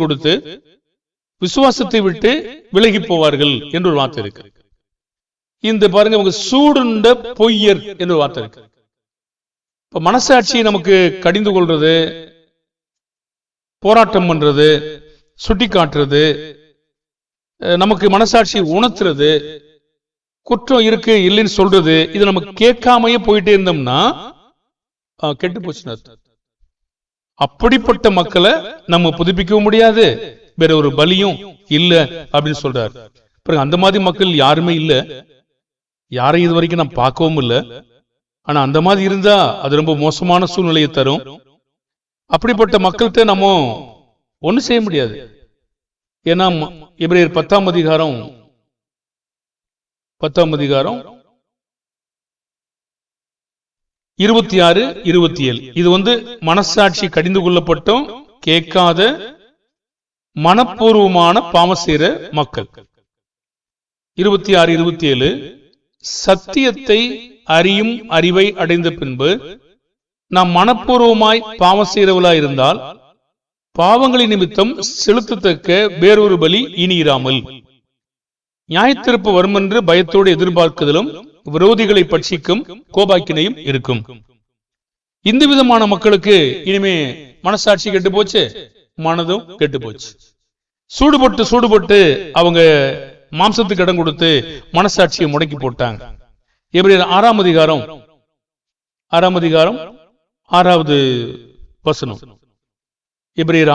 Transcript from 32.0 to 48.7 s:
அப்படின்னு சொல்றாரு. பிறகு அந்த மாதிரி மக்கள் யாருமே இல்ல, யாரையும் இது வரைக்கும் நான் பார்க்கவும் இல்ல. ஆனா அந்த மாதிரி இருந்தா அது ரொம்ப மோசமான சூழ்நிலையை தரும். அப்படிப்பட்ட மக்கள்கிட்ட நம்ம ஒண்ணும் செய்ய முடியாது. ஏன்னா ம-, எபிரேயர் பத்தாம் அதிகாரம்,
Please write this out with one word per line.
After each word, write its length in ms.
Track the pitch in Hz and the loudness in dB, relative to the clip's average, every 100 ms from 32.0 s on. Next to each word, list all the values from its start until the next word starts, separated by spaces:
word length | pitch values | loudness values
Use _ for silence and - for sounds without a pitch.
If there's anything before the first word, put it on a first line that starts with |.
| 156 170 147 | 2 -4 -6
அப்படின்னு 280 | 147 147 151 | -4 -2 -4
சொல்றாரு. 280 | 139 127 110 127 110 _ _ _ | -6 -6 -6 -10 -20 _ _ _
பிறகு 200 | - 160 | -4 -2
அந்த 120 | 139 175 | 0 0
மாதிரி 180 | 190 196 185 | 0 0 0
மக்கள் 340 | 175 190 160 | 0 0 2
யாருமே 300 | 135 156 175 170 | 2 2 0 -2
இல்ல, 120 | 156 131 - 131 - 127 _ _ _ _ _ _ _ | 0 -2 -4 -12 -20 _ _ _ _ _ _ _ _
யாரையும் 340 | 123 127 165 175 | -4 0 2 2
இது 100 | 170 | 0
வரைக்கும் 260 | 165 170 | -2 -2
நான் 160 | 147 - | -4 -2
பார்க்கவும் 400 | 127 - 165 160 | -4 -2 -2 -2
இல்ல. 120 | 123 120 123 120 - _ _ _ _ _ - | -2 -4 -6 -14 -20 _ _ _ _ _ -6
ஆனா 100 | 147 135 | -2 0
அந்த 120 | 151 175 | 0 2
மாதிரி 160 | 196 190 | 2 0
இருந்தா 280 | 196 202 202 147 104 | 0 2 2 2 -2
அது 160 | 139 147 | -2 -2
ரொம்ப 120 | 156 151 | 0 -2
மோசமான 420 | 151 151 180 175 180 | -2 -2 0 0 0
சூழ்நிலையை 380 | 190 175 160 151 151 | -2 -2 0 0 0
தரும். 240 | 135 147 131 156 _ _ _ _ _ _ _ _ _ | -2 -2 -6 -20 _ _ _ _ _ _ _ _ _
அப்படிப்பட்ட 440 | 160 226 214 214 208 185 | -2 0 0 0 0 0
மக்கள்கிட்ட 380 | - 233 233 220 | 0 0 2 2
நம்ம 120 | 190 196 185 131 113 131 - _ _ _ _ 151 | 2 2 0 -2 -6 -14 -20 _ _ _ _ -4
ஒண்ணும் 200 | 226 - | -2 0
செய்ய 120 | 233 214 | -2 -2
முடியாது. 280 | 156 120 107 123 _ _ _ _ _ _ _ _ _ - | -4 -4 -8 -20 _ _ _ _ _ _ _ _ _ -4
ஏன்னா 200 | 175 190 170 | 0 0 -2
ம-, 140 | 151 - - - | -6 -12 -20 -8
எபிரேயர் 320 | 165 180 170 170 | 0 2 2 -2
பத்தாம் 300 | 156 202 190 | 0 0 0
அதிகாரம், 440 | 175 160 156 160 123 107 123 _ _ _ | 0 0 0 -2 -6 -12 -20 _ _ _